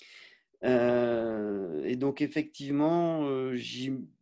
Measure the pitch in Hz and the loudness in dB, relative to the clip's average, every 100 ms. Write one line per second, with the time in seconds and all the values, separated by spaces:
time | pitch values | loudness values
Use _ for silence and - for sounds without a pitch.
0 | - - - - _ _ 123 123 120 123 | -20 -20 -20 -20 _ _ 2 4 4 4
1 | 120 117 113 110 104 101 92 76 76 127 | 2 0 0 -2 -2 -4 -4 -4 -2 0
2 | 139 139 143 156 151 - 139 143 156 170 | 0 0 -2 -2 -4 -6 -2 2 4 4
3 | 170 160 143 131 131 123 113 120 131 131 | 2 0 0 -2 -2 -4 -6 -6 -4 -4
4 | - _ | -8 _